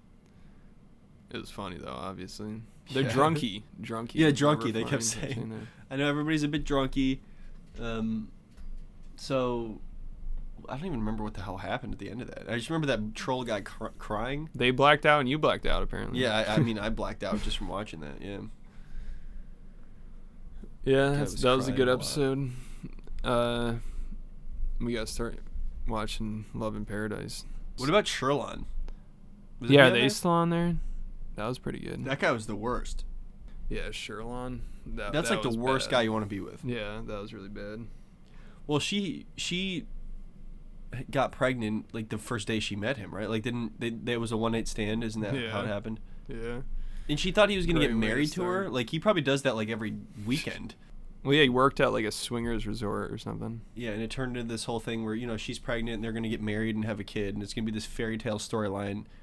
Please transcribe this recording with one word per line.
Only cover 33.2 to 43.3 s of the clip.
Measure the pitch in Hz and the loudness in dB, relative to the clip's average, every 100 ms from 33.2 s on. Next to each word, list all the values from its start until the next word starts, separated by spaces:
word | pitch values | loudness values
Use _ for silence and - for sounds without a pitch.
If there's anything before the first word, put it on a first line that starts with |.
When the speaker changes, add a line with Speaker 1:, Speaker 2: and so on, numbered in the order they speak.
| - - - - - | -8 -12 -12 -6 -2
Speaker 1:
Yeah, | 113 87 | -2 -4
Sherlon. | 107 - 107 117 123 127 123 110 - 117 | -6 -8 -8 -6 -6 -6 -6 -6 -8 -8
That, | 110 104 | -6 -2
Speaker 2:
That's, | 143 - | 0 2
Speaker 1:
that | 202 | 2
Speaker 2:
like, | |
the | - | 0
Speaker 1:
was | 113 | 0
Speaker 2:
worst | 127 131 - | 2 2 4
Speaker 1:
bad. | 127 | 4
Speaker 2:
guy | |
you | 113 | 4
wanna | 110 104 | 2 0
be | 101 | -4
with. | - - 123 | -6 -8 -6
Speaker 1:
Yeah, | 120 104 107 113 | -4 -4 -6 -6
that | 104 | -6
was | 107 | -8
really | 113 98 | -10 -12
bad. | 104 101 110 113 - - - - - - - - | -10 -8 -8 -10 -12 -16 -20 -18 -16 -16 -10 0
Speaker 2:
Well, | 147 | 0
she, | - 202 196 76 - - | 2 0 0 -4 -8 -6
she | - 175 190 180 - - - - - - - - - - - 120 - | -2 0 0 -2 -4 -6 -6 -8 -10 -12 -12 -12 -14 -14 -8 -8 -2
got | 131 123 | 0 0
pregnant, | - 131 127 107 107 - | 2 2 2 0 0 -2
like, | 117 110 | -6 -4
the | 107 | -4
first | - 120 104 | -4 -4 0
day | 110 | 0
she | 107 101 | 0 -2
met | 107 139 | -2 -2
him, | 92 92 | -4 -4
right? | |
Like, | 107 | -2